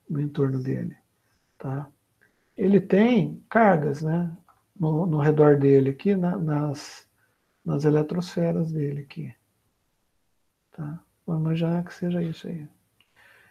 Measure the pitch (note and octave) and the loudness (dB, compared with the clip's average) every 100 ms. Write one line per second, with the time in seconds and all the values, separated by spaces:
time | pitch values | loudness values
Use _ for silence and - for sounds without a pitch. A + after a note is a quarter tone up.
0 | - C#3+ D3 C#3+ C3+ C3 C3 C3 A#2+ - | -8 -6 -4 -2 -2 -2 -4 -4 -6 -12
1 | _ _ _ _ _ - C#3 C#3 D3 _ | _ _ _ _ _ -14 -8 -8 -10 _
2 | _ _ _ _ _ - F#3+ G3 F#3 F#3+ | _ _ _ _ _ -2 2 4 4 2
3 | A#3 A#3 D3 - - A3 G#3+ E3 D3 C#3+ | 4 2 0 -6 -2 4 4 4 0 -2
4 | D#3 E3+ E3+ E3 _ _ _ - D#3 D#3 | -2 -2 -2 -8 _ _ _ -4 -2 0
5 | F3+ D3+ D3 D3+ D3 C#3+ C#3 C3+ C3+ C#3 | 0 2 2 6 6 6 6 6 4 0
6 | G3 G3 F3 F#3+ D#3 D3 D3 C3+ - - | 0 0 0 -2 -2 -2 -4 -8 -12 -20
7 | _ _ _ _ _ _ - D3 D3+ D3+ | _ _ _ _ _ _ -4 0 2 2
8 | D3+ F3 F3 F3+ E3+ E3+ E3 D#3 C#3+ C#3+ | 0 -4 -6 -2 -2 -2 -2 -4 -4 -6
9 | C#3 E3+ C3+ - _ _ _ _ _ _ | -12 -14 -14 -16 _ _ _ _ _ _
10 | _ _ _ _ _ _ _ - D3+ E3 | _ _ _ _ _ _ _ -12 -10 -12
11 | _ _ - D#3+ D#3+ E3 E3 F3 F3 - | _ _ -6 -2 0 0 0 -2 -4 -6
12 | F3 F3 E3 D#3+ - E3+ D3 _ _ _ | -4 -4 -4 -8 -10 -12 -14 _ _ _
13 | _ _ _ _ _ | _ _ _ _ _